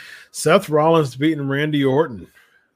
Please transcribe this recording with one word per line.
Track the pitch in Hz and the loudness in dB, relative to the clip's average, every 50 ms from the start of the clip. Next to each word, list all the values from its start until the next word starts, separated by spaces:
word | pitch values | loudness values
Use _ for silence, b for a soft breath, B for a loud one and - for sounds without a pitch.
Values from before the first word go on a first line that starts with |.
| B B B B B B | B B B B B B
Seth | - - - 156 170 202 - 151 | -14 -4 2 2 2 2 2 0
Rollins | 151 151 151 165 165 160 151 127 120 131 | 0 2 2 4 4 2 2 0 -4 -4
beating | 147 160 160 147 139 139 | -2 -2 -2 -2 -4 -4
Randy | 135 139 151 156 151 143 139 | -4 -2 -2 -2 0 0 0
Orton. | 135 131 143 165 143 113 90 82 - b b b b b b b b _ | 2 2 2 0 -2 -4 -12 -16 -20 b b b b b b b b _